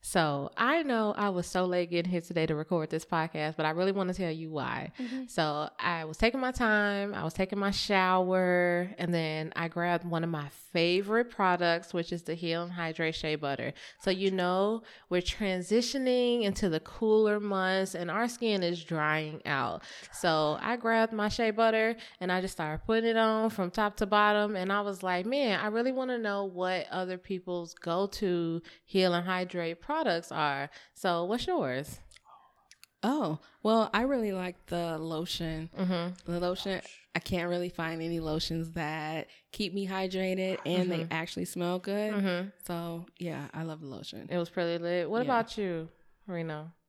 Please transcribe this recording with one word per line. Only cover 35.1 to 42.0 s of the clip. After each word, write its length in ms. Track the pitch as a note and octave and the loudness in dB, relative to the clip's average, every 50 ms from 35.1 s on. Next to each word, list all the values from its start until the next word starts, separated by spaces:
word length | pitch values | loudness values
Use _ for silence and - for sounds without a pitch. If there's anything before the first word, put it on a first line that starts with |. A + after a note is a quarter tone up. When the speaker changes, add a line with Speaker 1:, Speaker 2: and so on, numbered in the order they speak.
| D#3+ D#3 E3+ F3+ - - E3+ D#3+ D#3+ D#3+ D#3+ D#3+ - - | -4 -4 -4 -4 -4 -4 -4 -4 -4 -6 -8 -8 -4 -2
Speaker 1:
Mm-hmm. 520 | F#3+ F3+ F#3 E3+ E3+ F3+ F3+ F3+ - - | 0 0 0 0 -2 -4 -6 -8 -8 -6
Speaker 2:
The 80 | E3+ F3 | -4 -2
lotion, 420 | F3 F3 F3+ F#3+ - G3 F#3+ - - - - - - _ _ | 0 -2 -2 -2 -4 -4 -4 -4 -6 -10 -20 -20 -20 _ _
I 40 | - | -8
can't 300 | - - F#3+ F3 E3+ F3 | -4 -2 -2 -2 0 0
really 200 | F3 F3 F3 F3+ | -2 -2 -2 -4
find 320 | F3 - E3 E3 E3 E3 | -4 -4 -4 -4 -4 -4
any 180 | E3 E3 E3+ E3 | -4 -4 -4 -2
lotions 520 | D#3+ D#3 D#3 D#3+ - - E3 E3 E3 E3 | -2 -2 -2 -2 -2 -2 -4 -4 -4 -6
that 560 | E3 F3 D#3 D3 D#3 D#3+ D3+ D#3 D#3 D#3+ - - - - _ _ | -6 -6 -6 -4 -4 -6 -6 -6 -6 -6 -8 -10 -14 -20 _ _
keep 220 | - - G#3+ F3+ E3+ | -6 -4 -4 -4 -2
me 140 | G3+ G3 | -4 -4
hydrated 720 | F#3 F#3+ F#3+ F#3+ F#3 F#3 F#3+ F#3+ F#3 F#3 F#3+ F#3 F#3 F#3+ - - | -4 -2 -2 -4 -2 -2 -2 -2 0 0 0 0 -2 -4 -4 -2
and 260 | D3 F3 F3+ F3+ F3+ | 0 0 2 2 2
they 80 | F3 E3 | 0 -2
Speaker 1:
Mm-hmm. 140 | E3 E3 E3+ | -4 -4 -4
Speaker 2:
actually 320 | D#3+ E3 - - E3 F3+ | -6 -6 -6 -6 -6 -6
smell 340 | - - F#3 F3 F3 F3+ F#3 | -6 -4 -4 -2 -2 -2 -2
good. 340 | F3+ G3+ G3 G#3 | -4 -4 -4 -2